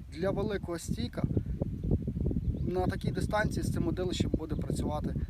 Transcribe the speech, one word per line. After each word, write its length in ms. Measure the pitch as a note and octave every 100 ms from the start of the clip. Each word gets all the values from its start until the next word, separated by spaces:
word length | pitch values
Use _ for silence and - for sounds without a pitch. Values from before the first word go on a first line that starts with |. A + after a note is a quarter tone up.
| -
для 200 | D3+ F#3+
великого 500 | G3 G#3 G3 E3+ E3+
стійка 440 | - - A#3+ - - - - - - - - - - - - - - - -
на 200 | F#3 F#3
такій 240 | F#3+ -
дистанції 520 | F#3 F3+ G#3 G#3+ -
з 100 | -
цим 140 | - E3
удилищем 440 | E3+ F#3 E3 -
буде 220 | - D#3+ D3+
працювати 600 | - D3+ D3 D3+ - -